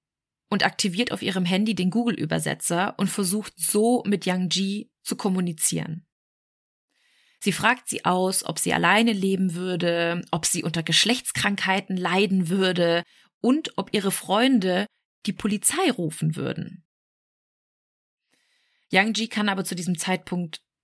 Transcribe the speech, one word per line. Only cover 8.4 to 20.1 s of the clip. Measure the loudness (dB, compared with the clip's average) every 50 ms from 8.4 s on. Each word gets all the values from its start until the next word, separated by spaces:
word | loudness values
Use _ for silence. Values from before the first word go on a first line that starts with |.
| -2
ob | -2 -4 -2
sie | 0 0 2
alleine | 2 4 6 6 6 4 4
leben | 2 0 0 0 0 0 0 0 -2
würde, | -4 -4 -4 -2 -2 0 0 0 0 -2 -2 -2 -4 -6 -4
ob | -4 -2 0
sie | 0 0 0
unter | -2 -4 -4 -4
Geschlechtskrankheiten | -2 2 2 2 4 2 0 -2 -2 -4 -2 0 0 0 0 0 0 0 0 0 0 -4 -4
leiden | -4 -2 0 2 2 2 4 2 2 2 2
würde | 2 2 2 2 2 2 2 2 2 0 -2 _ _ _ _ _ _ _
und | 2 2 2 2 0 -4 -6 -8
ob | -6 -4 -2
ihre | -2 0 0
Freunde | -2 -2 0 0 2 4 4 4 4 4 4 2 0 0 -2 -4 _ _ _ _ _ _ -6
die | -6
Polizei | -6 -4 -2 -2 -2 0 0 0 0 2 2 0
rufen | 0 0 -4 -6 -4 -2 -2 -2 -2
würden. | -2 -4 -6 -6 -6 -8 -12 -14 -20 _ _ _ _ _ _ _ _ _ _ _ _ _ _ _ _ _ _ _ _ _ _ _ _ _ _ _ _ _ _ _ _ _ _ _ _ _ _ _ _ _ 0
Yang | 2 2 2 2 0
Ji | -2 -4 -4
kann | -2 -2 0 0
aber | 0 -2 -2
zu | -4 -4
diesem | -4 -2 -2 -2 -2
Zeitpunkt | -2 -2